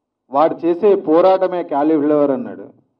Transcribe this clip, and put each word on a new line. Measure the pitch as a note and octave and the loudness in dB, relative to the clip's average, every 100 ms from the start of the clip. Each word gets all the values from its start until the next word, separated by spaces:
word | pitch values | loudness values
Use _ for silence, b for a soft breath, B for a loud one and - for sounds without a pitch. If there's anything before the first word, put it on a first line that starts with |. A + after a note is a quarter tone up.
| _ _ _ | _ _ _
వాడు | C3+ E3 C#3 E3 | 0 0 0 -4
చేసే | E3+ G#3+ F#3+ | 0 2 2
పోరాటమే | D3 D#3+ F#3 F#3+ F#3 F3+ | 2 2 4 2 0 -4
కాలీఫ్లవర్ | E3 C#3+ D#3 D#3+ D3+ D3 C#3+ | -4 -2 0 0 0 0 0
అన్నాడు. | B2+ A2 F#2 G#2+ _ _ | -2 -8 -14 -20 _ _